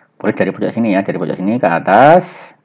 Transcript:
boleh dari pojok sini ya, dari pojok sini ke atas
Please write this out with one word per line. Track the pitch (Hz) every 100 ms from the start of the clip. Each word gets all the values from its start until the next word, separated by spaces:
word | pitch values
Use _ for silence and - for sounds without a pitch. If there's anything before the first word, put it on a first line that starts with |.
| _ _
boleh | 107
dari | 107 92 92
pojok | 95
sini | 113 117 95
ya, |
dari | 101 -
pojok | 92 -
sini | 95 123
ke | 90
atas | 85 76 104 143 180 180 - - _